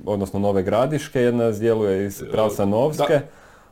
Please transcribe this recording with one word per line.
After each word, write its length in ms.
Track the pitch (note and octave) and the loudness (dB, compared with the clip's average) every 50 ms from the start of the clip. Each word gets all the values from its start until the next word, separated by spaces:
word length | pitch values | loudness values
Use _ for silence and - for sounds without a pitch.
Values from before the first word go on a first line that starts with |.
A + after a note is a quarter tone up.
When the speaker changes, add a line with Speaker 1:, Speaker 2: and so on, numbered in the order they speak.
| - | -6
Speaker 1:
odnosno 340 | F#2+ G#2 G2 G2 - - G2 | -4 -2 -2 -2 -4 -2 -2
Nove 240 | G2+ G2+ G2 G2 F2+ | 0 0 0 0 0
Gradiške, 580 | G2 G2+ A2+ C3 D3 D#3 C#3 - - - C3 | 0 2 2 2 0 -2 -4 -6 -4 0 2
jedna 300 | A#2+ A#2+ A#2+ A#2+ A#2 A2+ | 2 2 2 2 0 0
djeluje 540 | G#2+ G2+ A2+ A#2 A2+ A2 G#2+ G2 F#2+ F#2+ G2+ | 0 0 0 0 2 2 2 0 0 0 -2
iz 160 | G2+ G2 - | -4 -6 -10
Speaker 2:
E, 100 | - - | -8 -4
Speaker 1:
pravca 340 | - A2 A2 G#2 - - G2+ | 0 0 0 0 0 0 0
Novske. 540 | G2 G#2 A2+ C3+ D#3 D3+ - G3+ D#3 D#3 C3+ - - - - - - - - - _ | 0 2 2 0 0 0 -2 0 2 2 0 0 -4 -12 -20 -20 -20 -20 -20 -20 _